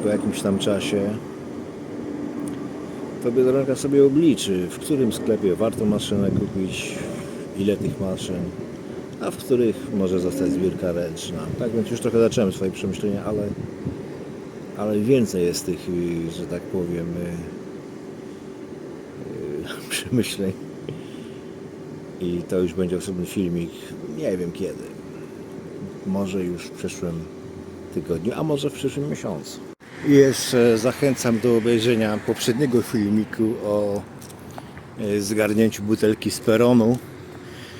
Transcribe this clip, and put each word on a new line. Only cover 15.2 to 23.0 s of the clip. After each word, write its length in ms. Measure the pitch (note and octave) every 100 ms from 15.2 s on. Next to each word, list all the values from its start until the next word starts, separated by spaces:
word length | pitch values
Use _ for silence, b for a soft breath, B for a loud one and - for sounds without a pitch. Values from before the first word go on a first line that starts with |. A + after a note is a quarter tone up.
| G#2+ F#2
jest 220 | F2 E2+ -
tych, 220 | E2 -
y, 420 | F2 F2 E2+ E2
że 160 | F2+ D#2
tak 160 | F2
powiem, 440 | - F#2+ E2+ E2+ E2+
y, 220 | E2+ F2 E2+ E2 - - - - - - - - - - - - - - - - D2 - D2+ D2+ D2 - -
y, 60 | -
<laughs> 0 |
przemyśleń. 640 | - - B2 G2+ - F#2+ - - - - B B B B B B - - - - - - -
I 220 | F2+ F2 E2
to 100 | F#2
już 160 | F2+
będzie 220 | F2 F2+
osobny 300 | F2+